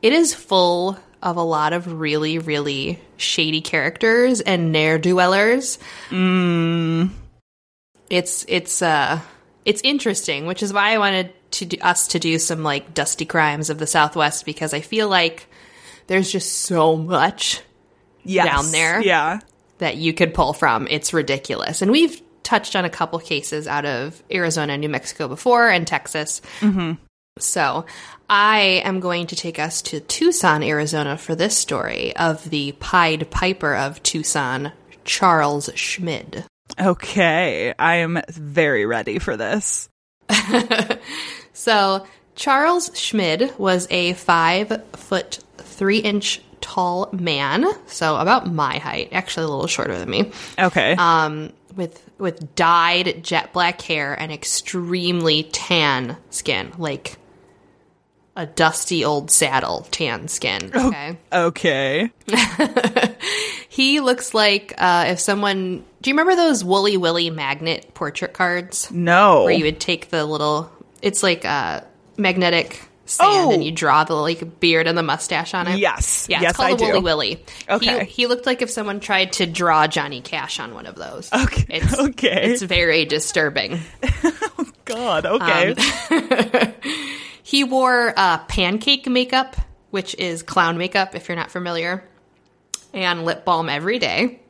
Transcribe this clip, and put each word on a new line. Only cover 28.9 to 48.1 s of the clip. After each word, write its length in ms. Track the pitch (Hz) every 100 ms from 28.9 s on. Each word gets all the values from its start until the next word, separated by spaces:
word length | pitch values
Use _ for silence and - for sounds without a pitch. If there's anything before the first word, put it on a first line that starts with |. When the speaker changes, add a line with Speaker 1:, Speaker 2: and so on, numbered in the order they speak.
| 190
Speaker 1:
going 280 | 180 175 170
to 80 | 175
take 220 | 175 165
us 220 | 151 -
to 160 | - 156
Tucson, 640 | - - 330 339 185 151
Arizona 540 | 151 151 151 156 147 151
for 180 | - 165
this 220 | 196 208
story 580 | - 135 - 58 - -
of 320 | 165 156 160
the 220 | 156 139
Pied 560 | 139 - 185 165 160 156
Piper 440 | - 185 190 151 123
of 260 | 135 156
Tucson, 680 | - 165 151 156 131 131 143 - _ - -
Charles 640 | - 190 160 147 147 143 -
Schmid. 720 | - - 170 143 - - - _ _ -
Speaker 2:
Okay, 960 | 190 175 - - 170 160 180 82 117 -
I 160 | 165 170
am 260 | 165 170 -
very 560 | 165 147 143 156 123 104
ready 320 | 117 107 104
for 160 | - 110
this. 540 | 107 214 - - - _ _ _ _
Speaker 1:
<laughs> 400 | 208 202 240 233 220 196 - - - - - -
So, 520 | - - 214 196 190 190 - _ -
Charles 560 | - 269 302 359 339 -
Schmid 560 | - 220 175 160 269 -
was 300 | 196 185 180
a 240 | 180 175
five-foot-three-inch 2250 | 180 - 170 165 180 214 220 - - - 185 - - - - - - 196 196 214 208 - - - -
tall 480 | - - 180 180 196
man, 540 | 190 170 143 139 160 339 427 -
so 280 | - 160